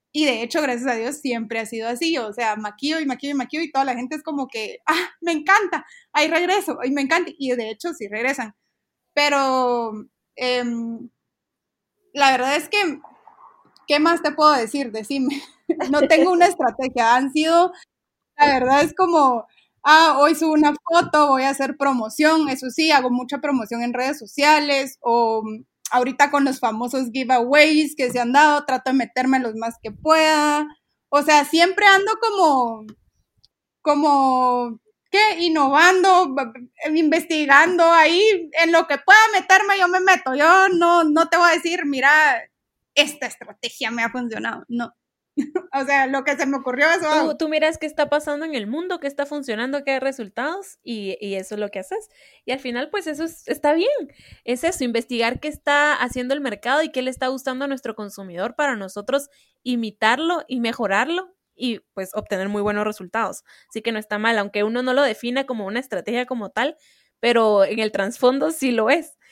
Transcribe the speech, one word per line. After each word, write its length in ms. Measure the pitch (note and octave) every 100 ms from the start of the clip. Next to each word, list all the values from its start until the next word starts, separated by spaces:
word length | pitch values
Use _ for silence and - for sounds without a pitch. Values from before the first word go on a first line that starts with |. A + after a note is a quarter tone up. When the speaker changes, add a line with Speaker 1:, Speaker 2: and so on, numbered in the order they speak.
| _
Speaker 1:
y 120 | D4+ D4+
de 180 | A3+
hecho, 180 | A#3 E4+
gracias 280 | C#4+ A#3+ C4
a 40 | A3+
Dios, 220 | A#3 -
siempre 420 | C4+ A#3 G#3+ A3+
ha 60 | A3
sido 220 | A3+ A3+
así, 280 | A#3+ E4 D4+
o 140 | A3
sea, 220 | G#3 A3 G#3+
maquillo 420 | G#3 G3+ C#4+ D#4+
y 40 | C#4
maquillo 240 | B3 C#4+
y 20 | C#4+
maquillo 260 | B3 D#4
y 80 | D#4+
toda 140 | C4+ C#4
la 100 | B3
gente 200 | B3 D4+
es 60 |
como 240 | D#4+ C#4+ C4
que, 320 | A3+ G#3+ - -
"Ah, 220 | E4 F4+ -
me 100 | E4+
encanta, 520 | D#4 D4+ G#4 F#4+ D#4 - - _
ahí 160 | D4+ D#4
regreso", 500 | E4 F4 G4 F#4 -
y 80 | C4
me 100 | C#4+
encanta, 280 | C4+ E4 E4+ -
y 140 | C4
de 200 | B3 A3
hecho 220 | A3 E4+
sí 140 | - G3+
regresan, 460 | G#3+ B3+ C4 G#3+ - _ _ _ _ _ C#4+
pero, 800 | D4 C#4+ C4+ C4 B3 A#3+ A3+ G#3+ - _ _ -
em, 720 | B3+ B3 A#3+ A#3 A3+ A3+ A#3+ _ _ _ _ _ _ _ _ _ _
la 180 | C#4+ C#4
verdad 240 | B3+ C4 D4
es 140 | -
que, 300 | G#4 F#4 D#3+ - _ _ _ - _ _ _ -
¿qué 120 | D4
más 220 | D#4+ E4+
te 80 | D4
puedo 180 | D4+ D4+
decir? 380 | C4+ A3+ C#4+ A#3+
Decime, 500 | G#3+ G#3 C#4 C4 C#4 - _ -
<laughs> 220 | D#4 C4
no 160 | D4 C4+
tengo 240 | D#4+ F4+
una 160 | F4 F4
estrategia, 680 | F4+ B3 - C4 B3 A3+ B3
han 160 | C4+
sido, 380 | D4+ D#4+ E4+ F4+ F4+ - _ _ _ _ -
la 100 | D4 C4
verdad 240 | B3+ C#4
es 100 | D#4 -
como, 520 | F4+ E4 C4+ A#3+ - _ _ _
"Ah, 340 | - D#4 D#4+ C4+
hoy 160 | D4 D#4
subo 180 | D#4+
una 200 | D4+ D4 D4+ -
foto, 360 | E4+ F4 D4+ D4
voy 140 | C4+
a 60 | C4+
hacer 260 | C#4 C4 -
promoción", 720 | C#4 B3+ D#4+ - D4+ D#4+ C#4+
eso 200 | C4 C4
sí, 200 | - D#4+
hago 200 | C#4+ B3+
mucha 280 | B3 B3 C#4
promoción 440 | D4 C4 G#3+ A#3
en 100 | A#3+
redes 260 | A#3+ C4 D4
sociales, 800 | G#3+ - D4 D#4 D4 C#4 C4+ -
o 420 | A#3 A#3 A3+ A3 A3 A3 - _ -
ahorita 400 | B3 B3 C4 C#4+
con 140 | C#4+ C#4
los 140 | C4+
famosos 500 | A#3+ A3 A#3+ C4 A#3+
giveaways 840 | B3 A#3+ B3+ B3 D4 D4+ D4+ C#4+ -
que 140 | B3
se 80 | B3
han 140 | A#3+
dado, 320 | C4 D4+ D4 D4
trato 260 | B3+ C4
de 60 | C4
meterme 420 | A#3 B3+ B3+ C4
los 160 | A#3+ A3
más 200 | A#3 -
que 80 | A3
pueda, 760 | - D#4 D#4+ D#4 D#4 D4+ D4 D4+ - _ _ _
o 120 | C#4+
sea, 220 | D4 D4+ C#4+
siempre 400 | D#4+ F4 F#4+ G4+
ando 260 | G4 G4+ A4
como, 640 | A4+ G4+ D#4+ C4+ A#3 A3 G#3+ - _ _ _ _ _ _ _ _
como, 1000 | D#4 D4 D4+ C#4 C4+ B3+ B3+ B3 A#3+ A3+ _ _ _
¿qué? 300 | G4 G#4+ E4
Innovando, 920 | F4 D#4+ C#4 C#4+ F4 F#4 F#4+ F4+ E4+
b-, 120 | C4 A#3+ A#3+ B3 _ D#4
b-, 140 | D#4
investigando 840 | D#4 E4 D#4+ D#4 D4 C#4 E4+ F4 E4
ahí, 580 | E4+ D#4 F4 A4 F#4 D#4 D#4
en 100 | E4
lo 160 | E4 E4
que 100 | C#4
pueda 200 | - G#4 A4
meterme, 440 | G4+ F#4 F#4+ G4+ G4
yo 80 | F4
me 120 | F#4
meto, 360 | F#4+ F#4 C4 C4
yo 340 | D#4+ F#4+ F#4+
no, 340 | F4 E4+ F4
no 240 | D#4 D#4 D#4+
te 80 | F4
voy 120 | E4+
a 40 |
decir, 320 | E4 E4 F4+ C#4+
"Mira, 560 | C4+ C4+ D4+ D4+ A#3+ - _ _ _ _ -
esta 320 | C#4+ - B3
estrategia 640 | - G#3 - A#3 - A3+
me 120 | A#3
ha 60 | A3+
funcionado", 540 | B3+ A#3+ G#3+ A3+ A#3 -
no. 280 | A#3 A#3+ _ _ _ _ -
<laughs> 340 | D4 F4+ -
O 120 | C#4 C4+
sea, 220 | C#4 C4
lo 160 | C4+ C#4
que 100 | C#4
se 80 | C4+
me 120 | C#4
ocurrió, 280 | C4 B3 D#4
eso 100 | E4+
Speaker 2:
Tú, 60 | D#4
Speaker 1:
hago. 300 | D#4 D#4+ -
Speaker 2:
tú 120 | D#4
miras 280 | D#4 D#4 D#4+
qué 80 | D#4
está 240 | D4+ D4
pasando 360 | D4 D4 D4 D#4+
en 100 | C4+
el 120 | G#3
mundo, 320 | D4 F#4 F4
qué 80 | C#4+
está 180 | C#4 C#4+
funcionando, 580 | D4 C4+ G#3+ B3+ C#4 C#4
qué 60 |
hay 80 | C4+
resultados, 800 | C4 C4+ G3+ - C#4+ F#4+ G4 -
y, 340 | - A3 G3 -
y 140 | G3+ F#3+
eso 200 | F#3+ G#3
es 60 |
lo 80 | G3+
que 100 | F#3
haces. 300 | G#3 G#4+ - _ _ _ -
Y 60 |
al 80 | C4+
final, 300 | B3+ A#3+ D4+
pues, 180 | G#4 D#4+
eso 160 | D4
es, 240 | E4 - -
está 260 | D4 D4
bien. 160 | D#4+ A4+ C#5+ C#4+ _ _ -
Es 220 | - B3 E4
eso, 180 | -
investigar 560 | B3 A3+ A#3 A#3+ A3+ B3
qué 80 | D4+
está 460 | D4+ - C#4+ D4 C#4+
haciendo 380 | B3 B3+ B3
el 80 | C#4+
mercado 420 | C4 G#3 A#3+ C#4+
y 80 | D#4+
qué 100 | C4+
le 80 | B3+
está 160 | B3 B3+
gustando 360 | C4 C4+ B3+ C#4
a 20 |
nuestro 260 | C4 A#3 A3
consumidor 600 | G#3 G3 F#3+ F3 A3 C4+
para 180 | C#4+ A3
nosotros 540 | F#3+ G#3 G3+ C#4 C#4 _ _ _
imitarlo 800 | B3 B3 A3 - G#3+ B3+ E4 E4+ -
y 120 | B3+
mejorarlo 720 | A#3 A#3 G3+ G3 C4+ F4 F#4 _ _ _
y, 240 | A#3 A3 -
pues, 180 | - F#3 G#3+
obtener 340 | G3+ F#3 G3
muy 120 | G#3
buenos 220 | G#3 G#3 G#3+
resultados. 580 | G#3 F3+ A3+ G#3+ - - _ _
Así 120 | A3+
que 120 | A#3
no 60 | A3
está 180 | G#3+ G#3
mal, 180 | A3 A3+
aunque 260 | G3+ G#3 G#3+
uno 180 | A#3+
no 100 | B3+
lo 100 | B3+
defina 420 | F#3+ G#3+ A#3+ B3+ C4+
como 200 | A#3 F#3+
una 140 | A3+
estrategia 460 | C4+ F#3 F#3 A#3+ B3
como 240 | B3 G3
tal, 240 | - C4+ - _ _ _ _
pero 420 | A#3 A#3 A3 G3+
en 160 | F3 A3
el 120 | A3
trasfondo 580 | G#3+ G3 - B3+ C4+ D#4
sí 200 | D#4+ C4+
lo 180 | A3+ A3
es. 280 | D#4+ - _ _